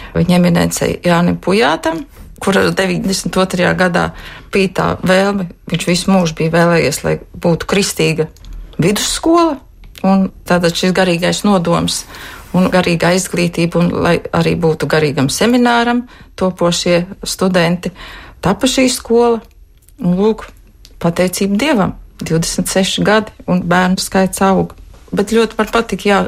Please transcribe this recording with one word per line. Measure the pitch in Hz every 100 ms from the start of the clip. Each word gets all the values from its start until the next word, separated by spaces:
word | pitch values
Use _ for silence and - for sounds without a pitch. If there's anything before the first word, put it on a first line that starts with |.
| -
viņa | 165 170 180
eminencei | 175 170 170 - - -
Jānim | 175 170 175 175
Pujātam, | - 202 254 320 320 330 277 - -
kur | - - 190 180
deviņdesmit | 170 190 170 190 190 175 185
otrajā | 185 180 175
gadā | 165 180 175 165 - - - -
bija | 202 190
tā | 185 165 -
vēlme, | 175 185 196 202 175 -
viņš | - 165 -
visu | 175 -
mūžu | 190 170 160
bija | 160
vēlējies, | 170 170 170 - -
lai | 160 160 -
būtu | - 175 165 -
kristīga | 196 196 - 160 160 156 - - - -
vidusskola, | - 160 208 - - 320 339 339 269 - - - -
un | 190 196 190 -
tātad | - 180 170 170
šis | 185
garīgais | 185 185 170 175 170
nodoms | 208 190 170 165 170 - - - - - -
un | 175 185
garīgā | 185 175 165 170 185
izglītība, | 185 175 175 170 170 170
un | 175
lai | - 170 170 -
arī | 170 165 170
būtu | 160 156 143
garīgam | 156 151 131 131
semināram | - 220 247 240 240 233 240 240 - -
topošie | - 185 185 175 170 180 175 180 -
studenti, | - - 190 185 170 175 180 - - - - -
tapa | 165 196 262
šī | 262 262
skola, | 254 - 233 240 226 - - - _ _ -
un | 180 180
lūk, | 214 220 - - - - -
pateicība | - 175 170 185 - 196 202
Dievam, | 285 247 175 - -
divdesmit | - 190 165 170 - 185
seši | 190 190 -
gadi, | 175 220 208 -
un | - 180
bērnu | 175 180 185 190
skaits | - 190 185 -
aug. | 196 180 170 - - - -
Bet | 180 202
ļoti | 220 220 -
man | 214
patīk, | 233 226 185 202
jā, | 196